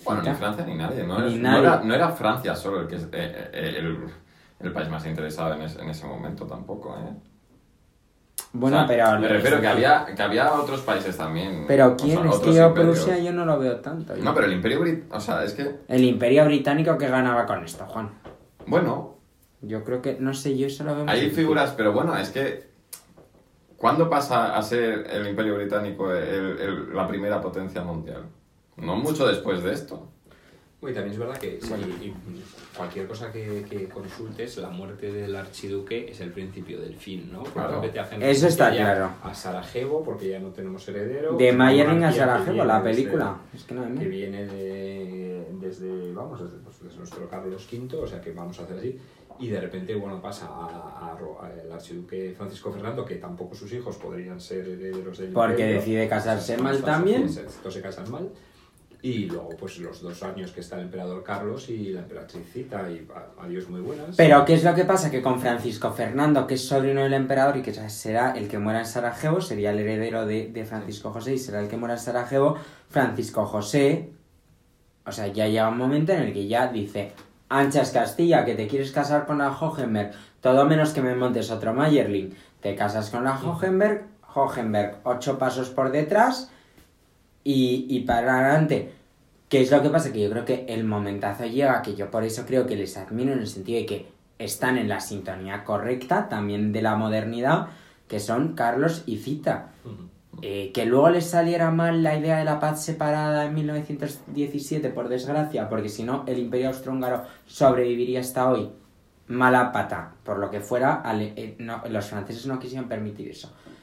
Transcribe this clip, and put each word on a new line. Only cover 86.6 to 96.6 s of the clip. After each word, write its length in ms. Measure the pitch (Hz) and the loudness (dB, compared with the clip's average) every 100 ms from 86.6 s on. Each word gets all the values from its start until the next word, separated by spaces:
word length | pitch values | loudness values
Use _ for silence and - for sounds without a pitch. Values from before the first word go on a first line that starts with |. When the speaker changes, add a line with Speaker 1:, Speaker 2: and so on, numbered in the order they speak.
| _ - _ _ _ _ _ _ | _ -20 _ _ _ _ _ _
Speaker 2:
y, 420 | 143 135 123 131 127 | 0 4 4 2 0
y 120 | 123 | -2
para 380 | 117 117 123 127 | 2 2 4 4
adelante. 540 | 135 156 151 117 - - _ _ _ _ _ | 6 6 4 2 -2 -12 _ _ _ _ _
¿Qué 140 | 135 | 4
es 100 | 127 | 6
lo 100 | 143 | 6
que 80 | 147 | 6
pasa? 220 | 160 135 | 2 0
Que 100 | 110 | 0
yo 80 | 101 | 0
creo 140 | 110 | 0
que 220 | 120 127 - | -2 -2 -2
el 160 | 113 | -2
momentazo 640 | 110 104 101 101 101 101 117 | -2 -2 -2 -4 -4 -4 -4
llega, 360 | 123 139 120 | 2 2 2
que 140 | 107 101 | -2 -6
yo 160 | 101 | -4
por 140 | 113 110 | -2 -2
eso 200 | 110 117 | -4 0
creo 200 | 127 120 | 0 2
que 100 | 101 | -2
les 220 | 95 101 | -4 -8
admiro 340 | 95 110 131 | -8 -2 0
en 80 | 127 | 0
el 80 | 101 | -4
sentido 320 | 98 95 117 | -8 -4 -4
de 60 | 107 | -2
que 220 | 98 - _ _ _ | -6 -8 _ _ _
están 380 | 107 - 127 127 | -10 -2 0 0
en 120 | 107 | 0
la 100 | 98 | -4
sintonía 640 | - 101 92 92 95 101 | -6 -8 -8 -10 -8 -8
correcta, 640 | - 104 110 127 - 190 208 | -4 -2 -2 -4 0 -2 0
también 460 | 107 101 104 | -4 -2 -2